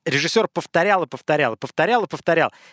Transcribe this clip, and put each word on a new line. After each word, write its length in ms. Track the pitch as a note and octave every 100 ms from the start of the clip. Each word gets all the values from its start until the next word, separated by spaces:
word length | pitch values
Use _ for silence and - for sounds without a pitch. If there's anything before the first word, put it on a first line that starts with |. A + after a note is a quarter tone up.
| -
режиссер 420 | C#3 D#3 A3+ G3+
повторял 540 | - - F3 F#3+ G3
и 60 | D3+
повторял, 460 | C3 - D3+ C3
и 40 | A2
повторял, 460 | B2+ - E3+ A#3+
и 40 | F3+
повторял, 460 | - - E3 C3 - -